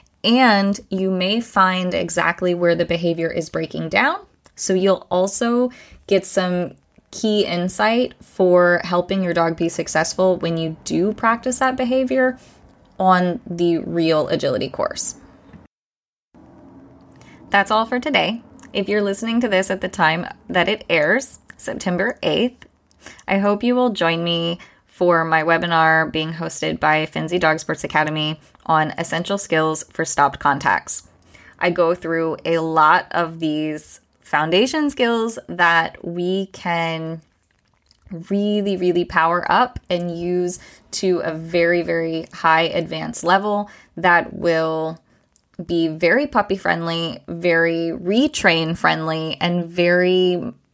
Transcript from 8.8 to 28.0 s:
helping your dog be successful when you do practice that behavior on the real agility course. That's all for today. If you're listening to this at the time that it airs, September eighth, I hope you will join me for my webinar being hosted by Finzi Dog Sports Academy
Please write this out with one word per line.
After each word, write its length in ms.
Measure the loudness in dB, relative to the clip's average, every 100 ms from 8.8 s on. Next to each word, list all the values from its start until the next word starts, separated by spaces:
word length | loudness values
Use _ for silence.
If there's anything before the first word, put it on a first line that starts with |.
helping 400 | 0 0 0 -2
your 100 | 0
dog 240 | 0 0 0
be 120 | -2
successful 680 | -2 -2 0 0 2 2 2
when 200 | -2 -2
you 200 | -4 -6
do 300 | -4 0 0
practice 440 | 0 0 0 -2 0
that 180 | 0 0
behavior 600 | 0 0 0 2 0 -2 -14 -20 -20 _ _ 0
on 400 | 4 4 2 -2 -8
the 320 | 0 2 2
real 480 | 0 0 2 2 2
agility 420 | 0 0 -2 -4
course. 460 | -4 -4 -4 -10 -12 -20 -20 -20 -20 -20 _ _ _ _ _ _ -20 -20 -20 -20 -20 -20 -20 -20 -20 -20 -20 0
That's 220 | 0 2
all 160 | 0 0
for 120 | -4
today. 440 | 0 0 0 -4 -10 -20 -8
If 160 | -6 -2
you're 140 | -2
listening 400 | -2 -4 -2 -2
to 60 | 2
this 240 | 0 0
at 100 | -2
the 80 | -4
time 380 | 0 0 0 -6 -12 -4
that 200 | 0 0
it 160 | -2 0
airs, 500 | 2 2 0 -2 -12 -18 -12
September 600 | -10 -6 -4 -2 -2 -2
eighth, 440 | -2 0 -2 -4 -20 _ _ _ -20 -16 -4
I 80 | 0
hope 260 | 0 0
you 120 | 0 2
will 160 | 0
join 340 | 0 0 0 -2
me 340 | -2 -4 -6 -12 _ _
for 380 | 0 2 4
my 180 | 2 2
webinar 720 | 4 2 2 2 4 4 2
being 220 | -2 -6
hosted 480 | -6 -8 -4 -6 0
by 240 | 2 2 0
Finzi 340 | -6 -4 0
Dog 200 | 0 0
Sports 260 | -4 -6 -2
Academy 560 | 0